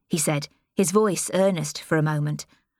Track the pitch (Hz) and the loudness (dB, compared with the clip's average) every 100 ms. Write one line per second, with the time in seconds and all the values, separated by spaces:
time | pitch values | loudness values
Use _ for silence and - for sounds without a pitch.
0 | _ 170 151 147 - _ _ - 185 202 | _ -2 0 -2 -6 _ _ -2 0 2
1 | 214 165 - 180 196 170 151 - - 160 | 2 0 -2 2 2 2 -4 -10 -2 0
2 | 156 151 147 151 - _ _ _ | 2 0 -2 -4 -10 _ _ _